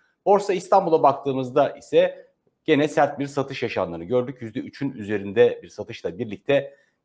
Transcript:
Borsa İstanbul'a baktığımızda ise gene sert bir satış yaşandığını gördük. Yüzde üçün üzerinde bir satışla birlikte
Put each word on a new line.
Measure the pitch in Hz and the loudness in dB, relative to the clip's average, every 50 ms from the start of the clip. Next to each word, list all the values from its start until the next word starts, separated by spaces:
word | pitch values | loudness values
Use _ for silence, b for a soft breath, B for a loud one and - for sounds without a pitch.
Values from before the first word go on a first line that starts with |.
| _ _ _ _ - | _ _ _ _ 0
Borsa | 185 208 196 196 - 185 | 2 2 2 2 0 -4
İstanbul'a | 185 - - 214 196 175 165 160 156 | -4 0 2 2 2 4 4 2 4
baktığımızda | 151 139 135 - - 143 131 131 131 123 127 147 139 - | 4 4 2 2 -2 -4 -4 -4 -4 -2 0 0 0 0
ise | - - - - 151 165 185 180 - - - _ _ _ _ _ _ _ _ | -2 -8 -6 0 2 4 4 2 0 -6 -18 _ _ _ _ _ _ _ _
gene | - 151 139 151 147 | 2 2 2 2 2
sert | - 160 147 143 - 127 | 2 2 2 2 0 -4
bir | 143 | -8
satış | 139 - 143 135 - 131 - | -6 -4 -4 -4 -4 -6 -6
yaşandığını | 127 110 - 107 95 87 85 82 85 | -6 -4 -2 -2 -4 -4 -4 -8 -4
gördük. | 90 123 123 123 135 135 - | -2 -2 -2 -2 -2 -8 -12
Yüzde | 117 110 - - | -12 -12 -10 -10
üçün | - - - - 139 135 | -10 -12 -10 -8 -8 -8
üzerinde | - 107 104 98 107 101 98 101 98 117 123 117 - - | -8 -8 -6 -6 -6 -6 -6 0 4 4 4 4 2 -2
bir | - 87 | -12 -14
satışla | - - 101 - 110 - - 87 85 95 | -14 -12 -12 -12 -12 -10 -10 -8 -6 -8
birlikte | 120 107 101 - _ - 139 139 139 B B B B B B B | -8 -8 -10 -6 _ 0 0 0 0 B B B B B B B